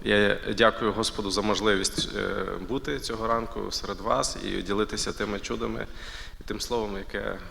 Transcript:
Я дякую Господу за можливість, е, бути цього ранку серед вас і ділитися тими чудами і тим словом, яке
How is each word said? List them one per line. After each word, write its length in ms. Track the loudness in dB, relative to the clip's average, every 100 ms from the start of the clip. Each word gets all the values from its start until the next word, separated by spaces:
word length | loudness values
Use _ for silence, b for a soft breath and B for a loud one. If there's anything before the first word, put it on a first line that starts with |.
Я 340 | 4 6 6 4 2 6
дякую 340 | 6 6 2
Господу 400 | 2 0 -2 -2
за 100 | 2
можливість, 680 | 2 4 4 4 2 -2 -2
е, 300 | -2 -2 -2 -4 -4 -4
бути 300 | -4 -2 -4
цього 280 | -4 -2 2
ранку 440 | 2 0 -4 -4
серед 280 | -4 -4 -2
вас 380 | 0 2 2 -2
і 180 | -4 -2
ділитися 520 | 0 0 0 -2 -2
тими 260 | -2 -2 -2
чудами 480 | -4 -4 -4 -4 -6 B B B B B
і 20 |
тим 180 | -6 -6
словом, 360 | -2 -2 -2 -4
яке 400 | -6 -4 -4 -6 -8